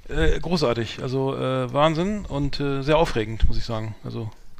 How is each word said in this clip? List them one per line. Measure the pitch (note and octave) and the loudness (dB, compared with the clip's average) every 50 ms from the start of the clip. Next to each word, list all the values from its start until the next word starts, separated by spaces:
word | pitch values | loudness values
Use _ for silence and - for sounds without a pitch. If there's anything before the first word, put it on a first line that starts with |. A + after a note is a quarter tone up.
| - - | -12 -6
äh, | B2+ D3+ D#3+ D#3 - - | -2 2 4 4 4 4
großartig, | C#3+ E3 F3+ C#3+ D3 A#2+ A#2 A#2 A2+ A2 - - | 2 -2 0 2 2 2 2 0 -2 -4 -6 -8
also, | - C3 B2+ C3+ C3+ C3+ C3+ | -6 -4 -2 -2 -2 -2 -2
äh, | B2+ C3 C3 C3 C3 B2+ A#2+ B2 | -2 -2 -2 -2 -2 -2 -2 2
Wahnsinn | C#3+ D3+ E3 D#3 D#3 F3+ G3+ G#3+ G#3 F#3+ | 2 2 4 2 0 -2 -2 -4 -6 -6
und, | - C#3 C#3+ D3 C#3 - - | -6 -4 -2 -2 -2 -2 -2
äh, | C#3+ C#3+ C3+ C3+ C3+ | -2 -2 -2 -2 0
sehr | C#3+ D3+ D#3 | 2 4 4
aufregend, | E3+ - - A#2+ G#2+ A2 A2 G#2+ - | 4 2 0 -2 -2 -4 2 4 6
muss | - A#2 | 6 6
ich | A2 - | 4 2
sagen. | - A2+ A2 A2+ A2+ G#2+ - - | 0 -2 -4 -6 -6 -8 -10 -12
Also, | B2 A2+ A#2 A2+ G#2+ - - - - - | -10 -8 -8 -8 -10 -10 -14 -16 -16 -16